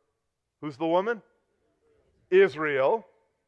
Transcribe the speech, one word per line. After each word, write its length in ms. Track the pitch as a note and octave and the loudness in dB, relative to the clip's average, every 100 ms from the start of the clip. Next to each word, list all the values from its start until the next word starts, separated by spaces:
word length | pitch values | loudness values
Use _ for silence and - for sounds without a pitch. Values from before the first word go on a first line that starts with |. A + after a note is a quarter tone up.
| _ _ _ _ _ _ | _ _ _ _ _ _
who's 160 | D3+ C3 | -16 -8
the 80 | E3 | -2
woman? 360 | E3+ G3+ A3+ - _ _ _ _ _ _ _ _ _ - | -2 -2 -8 -12 _ _ _ _ _ _ _ _ _ 0
Israel. 800 | F#3 G3 C#3+ D#3 C#3 C3+ A3+ - _ _ _ | 4 4 2 -4 0 0 0 -6 _ _ _